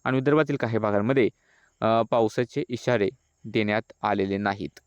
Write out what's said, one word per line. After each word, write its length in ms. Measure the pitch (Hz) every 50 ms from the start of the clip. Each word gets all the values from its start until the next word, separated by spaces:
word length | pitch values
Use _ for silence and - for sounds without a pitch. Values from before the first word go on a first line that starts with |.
| -
आणि 120 | 127 131
विदर्भातील 400 | 135 131 143 147 156 151 147 147
काही 220 | 131 127 113 117 110
भागांमध्ये, 500 | 107 107 104 101 101 117 135 135 110 95 - _ _ _ _ _ _ _ _ _
अ, 220 | 110 110 113 117 113
पावसाचे 640 | - - 120 113 107 - - 123 - - 139 151 -
इशारे 400 | 123 - - 127 123 110 101 - - - _ _ _ _ -
देण्यात 480 | 117 101 113 107 104 107 110 - - - _ -
आलेले 340 | 104 101 101 98 98 98
नाहीत. 440 | 98 104 101 98 101 87 73 - - _